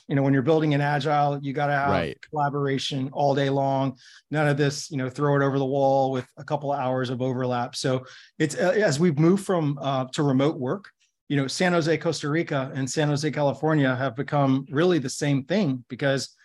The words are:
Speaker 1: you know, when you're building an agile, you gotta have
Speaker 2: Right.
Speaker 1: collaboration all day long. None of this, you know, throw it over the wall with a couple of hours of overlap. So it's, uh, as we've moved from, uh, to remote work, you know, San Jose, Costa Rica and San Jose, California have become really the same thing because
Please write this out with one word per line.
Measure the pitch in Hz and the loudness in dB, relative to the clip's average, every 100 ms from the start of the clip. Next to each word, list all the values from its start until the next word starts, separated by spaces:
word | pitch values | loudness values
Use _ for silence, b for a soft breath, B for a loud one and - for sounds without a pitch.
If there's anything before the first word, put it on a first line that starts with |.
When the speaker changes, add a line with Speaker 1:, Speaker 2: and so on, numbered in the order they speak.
| - | -4
Speaker 1:
you | |
know, | 139 | 0
when | 139 | 2
you're | 139 | 2
building | 127 160 156 | 2 2 2
an | 143 | 2
agile, | 143 147 151 147 147 143 | 0 0 0 0 0 -2
you | 143 | -6
gotta | 135 143 | -4 -2
have | 143 139 | 0 0
Speaker 2:
Right. | 92 78 - - | 0 -2 -8 -8
Speaker 1:
collaboration | 151 143 143 139 135 - 139 131 | -4 -2 -2 -2 -2 -4 -4 -6
all | 143 139 | -2 0
day | 139 139 | 2 0
long. | 139 135 135 135 131 B B B | 0 0 0 -2 -4 B B B
None | 151 147 | 0 2
of | 143 | 2
this, | 143 143 - | 0 -2 -6
you | 139 | -6
know, | 127 | -4
throw | 135 147 143 | -2 0 2
it | |
over | 139 135 | 2 0
the | |
wall | 131 139 135 135 131 | 0 2 2 2 2
with | 131 127 - | -2 -6 -12
a | |
couple | 123 147 143 | -6 -4 -2
of | 139 | -2
hours | 127 131 123 | -2 -2 -2
of | 123 | -2
overlap. | 131 131 123 123 131 - | -2 -2 -2 -2 -4 -4
So | 139 127 127 B B - | -2 -2 -4 B B -4
it's, | 151 - | -2 0
uh, | 180 196 | 0 2
as | 165 143 | 2 2
we've | 175 143 | 2 4
moved | 165 196 196 | 4 4 2
from, | 175 147 143 | 0 0 -2
uh, | 139 135 127 | -4 -4 -4
to | - | 0
remote | 143 131 143 143 | 2 4 2 0
work, | 123 202 - _ _ _ - | -4 -6 -10 _ _ _ -4
you | 143 | -2
know, | 131 | -2
San | - 185 | 0 2
Jose, | 175 160 147 | 2 2 0
Costa | 165 147 147 | 0 -4 -2
Rica | 160 165 143 131 | -2 -2 -4 -4
and | 143 131 | -4 -4
San | 160 147 | 0 0
Jose, | 143 151 | 0 -2
California | 151 147 143 156 156 131 123 | 0 0 0 2 2 2 0
have | 135 | -2
become | 117 139 147 135 135 139 | -4 -2 2 2 2 0
really | 139 180 165 | 0 2 2
the | 123 | -2
same | - 147 139 | -4 -2 0
thing | 127 202 160 127 - | 0 0 0 -2 -8
because | 127 143 135 - b | -4 0 0 -4 b